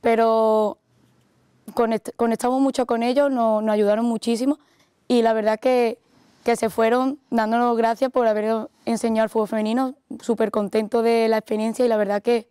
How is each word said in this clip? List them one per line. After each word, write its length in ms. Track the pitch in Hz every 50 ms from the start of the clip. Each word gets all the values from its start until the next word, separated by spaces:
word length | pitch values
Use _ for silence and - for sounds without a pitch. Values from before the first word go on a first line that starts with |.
Pero 760 | - 240 226 220 226 226 226 226 220 220 220 214 214 208 - - _ _ _ _ _ _ _ _ _ _ _ _ _ _ _ _ _ - -
conect-, 400 | - 233 226 226 214 - - -
conectamos 420 | - 233 233 226 - - 240 254 269
mucho 260 | 269 269 - - 247
con 180 | - 240 226 233
ellos, 280 | 247 247 277 285 277
nos, 320 | 269 240 233 226 214 214 220
nos 100 | 220 214
ayudaron 300 | 208 208 202 208 220 233
muchísimo 520 | 240 233 214 - 226 233 214 262 277 302 - _ _ _ _ _ _ _ _ _
y 140 | - 247 240
la 120 | 226 226 220
verdad 260 | 220 208 220 220 220
que, 380 | - 254 254 247 240 226 233 - _ _ _ _ _ _ _ _ -
que 120 | 294 240
se 140 | - 233 220
fueron 500 | - - 226 226 233 247 262 269 285 - _ _
dándonos 460 | 240 233 220 214 226 240 240 240 233
gracias 340 | 226 226 226 233 - 262 254
por 160 | - 262 240
haber 400 | 220 214 214 214 220 226 220 214 - _ _ _
enseñado 400 | 240 233 220 - 233 226 220 220
el 40 | 214
fútbol 180 | - 226 214
femenino, 480 | 208 226 220 214 214 226 254 262 254 269 - _ - - -
súper 300 | - - 226 - 226 202
contento 500 | - 220 208 196 - 220 220 208 - 233
de 260 | 226 233 233 233 226
la 100 | 220 220
experiencia 460 | 220 220 - 220 214 214 226 220 - 247
y 20 |
la 100 | 240 220
verdad 240 | 214 208 196 202 208
que 260 | - 240 240 226 208 _